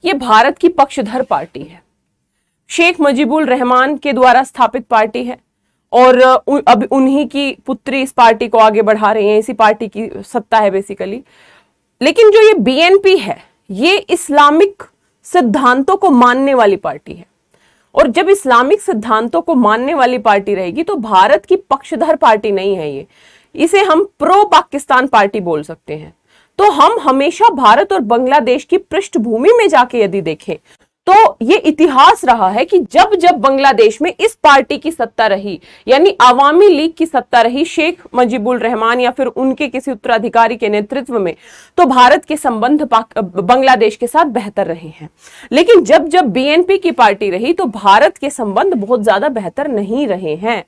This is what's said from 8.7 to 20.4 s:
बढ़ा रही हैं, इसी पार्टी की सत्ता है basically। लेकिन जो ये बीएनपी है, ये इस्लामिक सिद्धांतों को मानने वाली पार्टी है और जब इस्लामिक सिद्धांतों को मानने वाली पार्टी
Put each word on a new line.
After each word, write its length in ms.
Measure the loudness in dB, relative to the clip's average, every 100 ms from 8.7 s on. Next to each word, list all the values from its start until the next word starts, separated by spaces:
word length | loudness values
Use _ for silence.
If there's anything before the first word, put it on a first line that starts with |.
| 2
बढ़ा 300 | 0 0 0
रही 160 | 0 0
हैं, 120 | 0
इसी 140 | -2
पार्टी 340 | 0 0 0 -6
की 220 | -10 -12 -12
सत्ता 360 | -10 -10 -2 0
है 120 | 0
basically। 480 | -2 -8 -12 -10 -12 _ _ _ _ _ _ _ _
लेकिन 300 | -2 4 6
जो 160 | 6 4
ये 60 |
बीएनपी 640 | 4 0 0 2 2 2 0
है, 260 | -2 -12 _ _ _
ये 260 | -4 -2 -2
इस्लामिक 840 | -2 -6 -2 2 2 4 0 -2 -20 _ _ _
सिद्धांतों 720 | -4 -2 0 0 0 0 0 0
को 120 | 2
मानने 440 | 4 2 2 0
वाली 220 | 2 2 0
पार्टी 380 | -6 -10 -16
है 120 | -20 -20 _ _ _ _ _ _ 0
और 120 | 0
जब 220 | 0 0
इस्लामिक 520 | 0 2 0 2 -2
सिद्धांतों 600 | -2 -6 -2 -4 -2 -4
को 140 | -2 0
मानने 380 | 0 0 -2
वाली 240 | -2 -2 0
पार्टी 380 | 0 -2